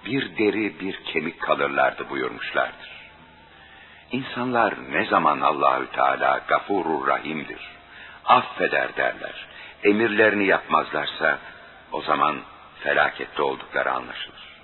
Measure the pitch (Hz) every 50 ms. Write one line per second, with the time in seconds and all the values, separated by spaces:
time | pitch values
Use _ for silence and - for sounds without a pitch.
0 | - - 131 135 123 101 82 - 107 104 90 107 110 98 - - 92 98 90 -
1 | - - - 82 78 82 - - - 76 78 69 71 69 69 69 67 64 - -
2 | 67 - 69 67 64 60 57 - - - - 69 62 60 - - - - - -
3 | - - - - - - - - - - - - - - - - - - - -
4 | - - - 131 131 - - 123 123 127 123 117 113 98 - - 65 67 69 82
5 | 110 - 107 92 82 76 73 67 69 71 76 71 71 69 65 65 65 - - 64
6 | 67 67 67 64 64 67 67 64 - - 85 - - - 101 95 78 78 80 69
7 | 65 69 67 64 71 73 78 78 69 - - - - - - - - - - -
8 | - - - - - - 123 127 - - - - 92 78 76 69 64 - - 67
9 | 65 62 - - - - - - - - - - - - - - - 104 101 107
10 | 113 113 104 104 110 107 101 104 101 95 85 78 - - 78 80 73 - 76 78
11 | 73 - - - 80 78 71 - - - - - - - - - - - - 76
12 | 76 - 76 69 73 76 71 65 - - - - - - - - - 73 71 73
13 | 73 69 - - 67 - - - 73 69 67 67 - - - 67 64 65 65 64
14 | 62 62 64 - - - - - - - - -